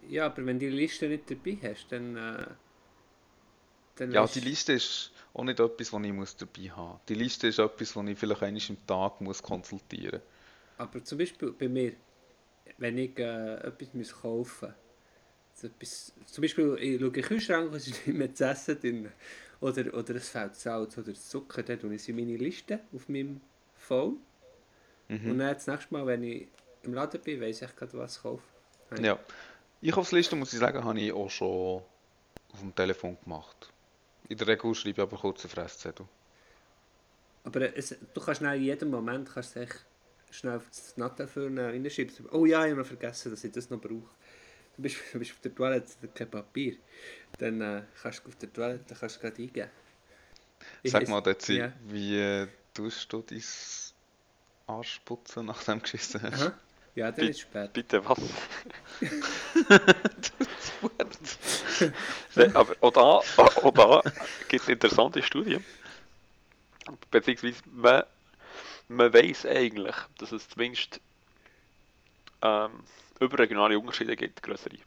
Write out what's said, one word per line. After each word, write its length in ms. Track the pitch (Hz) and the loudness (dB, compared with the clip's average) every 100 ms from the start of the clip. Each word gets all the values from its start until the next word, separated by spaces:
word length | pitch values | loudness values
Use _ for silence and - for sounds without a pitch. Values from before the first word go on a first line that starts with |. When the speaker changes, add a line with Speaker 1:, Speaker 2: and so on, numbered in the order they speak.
| - | -8
Speaker 1:
Ja, 180 | 143 156 | -4 -2
aber 200 | - 127 | -2 -4
wenn 120 | 127 | -2
die 120 | 139 | -2
Liste 380 | 139 156 - 156 | -2 -2 -2 -4
nicht 220 | 151 - | -4 -8
dabei 280 | 131 - 202 | -10 -8 -6
hast, 260 | 123 107 - | -8 -10 -10
dann, 260 | 123 120 117 | -10 -8 -8
äh, 300 | 113 113 - - _ _ _ _ _ _ _ _ _ _ _ _ _ - | -8 -8 -12 -16 _ _ _ _ _ _ _ _ _ _ _ _ _ -10
dann 160 | 127 | 0
Speaker 2:
Ja, 120 | 117 | 4
Speaker 1:
ist 120 | 110 131 | 4 2
Speaker 2:
die 40 | |
Liste 320 | 123 156 - | -4 -4 0
ist 400 | 131 - - - - - | 0 0 -6 -10 -16 -16
auch 100 | - | -8
nicht 160 | 123 123 | -6 2
etwas, 320 | 117 117 113 | 2 2 -8
was 100 | 107 | -6
ich 100 | 104 | -6
muss 240 | 98 98 - | -6 -8 -12
dabei 340 | 95 - 95 | -16 -14 -16
haben. 300 | 87 85 92 - | -14 -14 -16 -8
Die 60 | |
Liste 340 | 107 123 - 117 | -4 -4 0 -2
ist 100 | 107 | 2
etwas, 360 | 107 - 110 | 0 0 -10
was 120 | - 101 | -6 -8
ich 120 | 101 | -4
vielleicht 240 | 107 101 | -4 -2
einmal 200 | 101 107 - | -2 -6 -8
am 180 | 101 - | -10 -4
Tag 340 | 92 95 - | -2 -2 -4
muss 220 | 95 95 | -10 -10
konsultieren. 800 | - 90 - 98 - 87 - - - - - - - - | -8 -10 -8 -16 -12 -12 -10 -10 -12 -20 -20 -20 -20 -16
Speaker 1:
Aber 260 | 120 127 | -14 -12
zum 140 | - 147 | -12 -6
Beispiel 340 | 175 - 135 | -6 -4 -8
bei 160 | - 131 | -4 -4
mir, 240 | 127 123 110 _ _ _ _ _ _ - - | 0 -2 -4 _ _ _ _ _ _ -20 -8
wenn 180 | 120 120 | -6 -4
ich, 220 | 127 131 | -6 -6
äh, 380 | 117 113 110 110 | -6 -6 -8 -8
etwas 360 | - 123 135 | -12 -12 -14
muss 260 | 123 110 - | -12 -12 -10
kaufen, 500 | 117 117 120 - 107 - _ _ _ _ _ _ _ | -6 -6 -6 -10 -16 -16 _ _ _ _ _ _ _
so 140 | - 117 | -18 -18
etwas, 480 | - - - - - | -16 -16 -16 -18 -20
zum 180 | - - | -20 -4
Beispiel, 360 | 151 - 151 135 | -4 2 0 0
ich 180 | 135 127 | -2 -2
schaue 80 | 131 | -2
in 40 | |
den 100 | 131 | -2
Kühlschrank, 520 | 131 220 220 170 165 | -2 -4 0 0 0
es 140 | 151 131 | -6 -10
ist 180 | 123 - | -8 -4
nicht 100 | 165 | -4
mehr 180 | 135 | -4
zu 120 | - 131 | 0 0
essen 340 | 135 - 147 | 0 -4 -4
drin. 280 | 123 117 107 - - - - - | -2 -4 -8 -16 -20 -20 -20 -6
Oder, 320 | 139 131 127 | -4 -2 -4
oder 220 | - 110 | -6 -8
es 160 | 123 - | -8 -8
fehlt 240 | 120 104 | -8 -8
Salz 420 | - - 113 107 - | -8 -8 -6 -6 -10
oder 160 | 110 | -14
Zucker, 500 | 98 - 139 135 - | -14 -12 -12 -10 -12
dann 180 | 120 120 | -8 -8
tue 140 | 107 | -8
ich 80 | 107 | -10
es 60 | - | -8
in 80 | 117 | -8
meine 200 | 120 117 | -6 -4
Liste 440 | 135 196 - 214 - | -6 -8 -10 -10 -10
auf 140 | 131 - | -20 -10
meinem 300 | 139 139 139 - _ _ | -8 -8 -12 -18 _ _
Phone. 440 | _ - 127 160 294 - _ - - _ _ _ _ _ | _ -4 -2 -2 -6 -12 _ -20 -20 _ _ _ _ _
Speaker 2:
Mhm. 220 | 107 110 | -8 -4
Speaker 1:
Und 60 | 127 | -2
dann 160 | 135 | -2
das 120 | 139 - | -4 -6
nächste 260 | 143 - | -8 -8
Mal, 120 | 151 131 | -6 -2
wenn 160 | 120 | -2
ich 260 | 120 117 - - - - | -4 -8 -12 -20 -20 -16
im 120 | 120 | -10
Laden 260 | 123 147 165 | -6 -6 -6
bin, 200 | - 143 | -8 -8
weiss 220 | 113 110 | -6 -8
ich 120 | 123 - | -12 -14
gerade, 200 | 123 123 | -14 -12
was 180 | 123 - | -12 -12
ich 60 | |
kaufe. 200 | 123 123 - _ _ _ - | -12 -12 -14 _ _ _ -14
Nein. 140 | 113 | -2
Speaker 2:
Ja. 140 | 110 101 - - - - _ _ | 0 0 -4 -20 -20 -20 _ _
Einkaufsliste, 540 | 160 165 175 175 170 160 | 0 0 4 4 4 -2
muss 160 | 135 | -6
ich 60 | 120 | 0
sagen, 260 | 120 135 | 0 0
habe 160 | 120 107 | -4 -2
ich 120 | 107 | -2
auch 180 | 104 98 | -4 -6
schon 520 | - 95 92 92 92 92 _ _ _ _ - _ | -4 -2 -2 -2 -4 -8 _ _ _ _ -20 _
auf 80 | 98 | -16
dem 140 | 98 | -12
Telefon 420 | 90 92 92 90 90 | -2 0 0 -6 -12
gemacht. 460 | - 80 - - - _ _ _ _ _ - | -12 -14 -14 -20 -20 _ _ _ _ _ -14
In 80 | 110 | -6
der 100 | 107 | 2
Regel 260 | 107 117 | 2 2
schreibe 160 | 110 104 | -4 -4
ich 180 | 98 98 | -2 -4
aber 80 | 98 | -2
kurz 280 | 98 92 | -6 -6
einen 60 | - | -10
Fresszettel. 560 | - 87 - 87 - 92 _ _ _ _ _ _ _ _ _ _ _ _ _ | -10 -10 -10 -14 -14 -20 _ _ _ _ _ _ _ _ _ _ _ _ _
Speaker 1:
Aber, 160 | - 135 | -6 -2
äh, 100 | 131 - | -2 -4
es, 200 | 135 - - | -10 -12 -12
du 80 | - | -10
kannst 200 | - 147 | -6 -2
schnell 160 | 147 139 | -2 0
in 80 | |
jedem 260 | 135 143 156 | -2 -2 -2
Moment, 400 | 123 113 127 135 | -4 -4 -6 -8
kannst 240 | - 120 - | -12 -12 -12
du 40 | |
echt 240 | 120 - - _ _ _ _ | -12 -14 -20 _ _ _ _
schnell 260 | - 127 120 | -10 -8 -8
auf 120 | 117 | -10
das 280 | - - - | -20 -18 -8
Nadelöhr 520 | 123 127 139 - 139 | -8 -8 -10 -6 -6
nehmen, 360 | 131 123 120 139 | -4 -4 -4 -8
reinschreiben. 420 | - 127 - - | -6 -6 -8 -6
„Oh 120 | 160 | 4
ja, 200 | 160 160 | 6 6
ich 60 | 160 | 4
habe 80 | 143 | 0
noch 60 | 131 | -6
vergessen, 440 | 127 117 120 127 | -8 -10 -8 -10
dass 140 | 107 | -10
ich 80 | 110 | -10
das 180 | 120 120 | -10 -10
noch 100 | 120 | -12
brauche.“ 340 | 107 113 - _ - - - - - - | -10 -12 -12 _ -20 -20 -20 -20 -20 -10
Du 60 | |
bist, 140 | 135 - | -8 -8
<laughs> 80 | - | -10
du 60 | 123 | -10
bist 140 | 120 | -10
auf 80 | - | -10
der 140 | 120 | -12
Toilette, 380 | - 127 131 - - | -4 0 0 -4 -18
da 60 | 113 | -18
kein 220 | - 113 | -12 -10
Papier. 460 | 107 104 - 135 - _ - - - - - | -10 -10 -6 -6 -6 _ -20 -20 -20 -20 -8
Dann, 220 | 117 113 | -6 -4
äh, 220 | 107 101 107 - | -4 -6 -10 -12
kannst 220 | 113 117 | -12 -12
du 40 | - | -20
auf 80 | - | -18
der 160 | 107 | -14
Toilette, 420 | - 120 123 - | -6 -6 -6 -12
kannst 220 | 117 110 - | -12 -12 -10
du 40 | |
gerade 220 | 113 110 | -12 -10
eingeben. 280 | 120 - 104 - - _ _ - - - _ _ - - | -10 -8 -10 -12 -20 _ _ -20 -20 -20 _ _ -20 -6
Ich 80 | 131 | 2
Speaker 2:
Sag 100 | 113 | 2
Speaker 1:
weiss, 60 | 113 | 2
Speaker 2:
mal, 120 | 104 | 0
Dezi, 320 | 95 95 - 107 | 0 -2 -2 -2
Speaker 1:
ja. 140 | 120 131 113 | -4 -10 -12
Speaker 2:
wie, 320 | 104 101 101 | -8 -2 0
äh, 300 | 101 101 98 - _ | 0 0 -4 -10 _
tust 360 | - 107 - - | -10 -10 -8 -10
du 100 | 113 | -10
dein 200 | 110 110 - - - - - _ _ _ _ _ _ _ - | -10 -12 -12 -12 -12 -12 -14 _ _ _ _ _ _ _ -12
Arsch 340 | 113 117 - | -10 -10 -12
putzen, 420 | - 120 - - 113 | -10 -12 -10 -10 -10
nachdem 300 | 110 - 107 | -8 -4 -2
du 40 | |
geschissen 380 | - 107 - 104 | -2 -8 -8 -6
hast? 200 | 107 - | -6 -2
Speaker 1:
Aha. 160 | 151 202 - _ - | -2 -2 -20 _ -14
Ja, 180 | - 113 | -6 -6
dann 120 | 113 156 | 0 -2
Speaker 3:
Bi-, 40 | |
Speaker 1:
ist 60 | 147 | -2
es 60 | |
spät. 300 | - 107 101 | -10 -8 -6
Speaker 3:
bitte 320 | - 120 107 | -6 2 2
was? 140 | 101 127 - - - - - - - - | 4 0 0 -8 -10 -12 -14 -18 -18 -8
Speaker 2:
<laughs> 80 | - 302 - - - 330 - | -6 -4 -6 -6 0 0 10
Du 760 | 202 - - 214 - - - 262 - | 10 10 -6 -6 -6 -10 -6 -6 -6
Sport. 580 | - - - - 214 - 151 - - - - - 165 - - - - | -10 -6 -8 -4 -6 -6 -12 -10 -4 -4 -2 2 2 0 -8 -8 -6
Speaker 3:
Nee, 160 | - 120 | 8 10
aber 200 | 113 117 - | 10 6 8
auch 120 | 123 | 6
da, 500 | - 127 160 - - | 10 10 10 6 10
auch 300 | - - - | 10 12 6
da 300 | 131 110 139 - - - - - | 12 12 12 8 -2 -10 -10 0
gibt's 200 | 127 - | 0 4
interessante 540 | 123 113 - 123 - | 6 6 6 4 4
Studien. 420 | - 139 214 - - - - - - - - - _ - _ - - - - | 0 0 0 -2 -4 -18 -20 -20 -20 -20 -20 -20 _ -20 _ -20 -18 -18 2
Beziehungsweise 520 | 120 117 123 120 120 - | 4 4 0 -4 -8 -16
man, 360 | 127 120 127 - _ _ - - - - - _ | 4 8 8 4 _ _ -20 -20 -18 -16 -18 _
man 240 | 120 120 | 4 10
weiss 340 | 117 127 135 - | 12 10 4 0
eigentlich, 480 | 131 123 107 95 - - - | 2 2 0 -6 -6 -10 -14
dass 140 | 107 | -10
es 160 | 110 - | -10 -12
zumindest, 520 | - 120 123 - - _ _ _ _ - _ _ _ - _ _ _ - _ | -6 -4 -4 -8 -10 _ _ _ _ -20 _ _ _ -20 _ _ _ -20 _
ähm, 280 | 110 107 107 120 - - - - | 2 2 0 -6 -20 -20 -20 0
überregionale 580 | 131 135 113 104 107 107 | 0 6 4 6 6 4
Unterschiede 380 | 120 - 113 113 | 0 -4 -2 -2
gibt, 260 | 95 - | -4 -8
grössere. 360 | - - - - | -10 -8 -10 -14